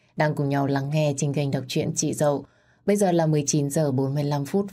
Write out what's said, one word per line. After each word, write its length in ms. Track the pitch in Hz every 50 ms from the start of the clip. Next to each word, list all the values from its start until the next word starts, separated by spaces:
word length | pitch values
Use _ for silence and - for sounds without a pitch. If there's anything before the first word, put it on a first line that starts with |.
| _ _ _
đang 200 | - 156 151 143
cùng 140 | - 143 139
nhau 180 | 139 139 139 139
lắng 220 | 139 139 135 143
nghe 240 | 151 156 156 147 139 131
trên 160 | 156 143 139
kênh 180 | 147 143 139
Đọc 120 | 135 139 127 127
truyện 240 | - 151 147 - 160
Chị 180 | - 156 151 -
Dậu. 320 | - 156 147 143 139 127 - _ _ _ _ _ _ _
Bây 100 | - 208
giờ 160 | 202 208 185
là 140 | 170 170 165
mười 180 | 156 156 151 143 -
chín 220 | - 151 143 139
giờ 220 | 139 165 156 143
bốn 220 | 131 131 135 135 139
mươi 100 | 147 143
lăm 220 | 143 147 143 139
phút 200 | 139 - - 202 202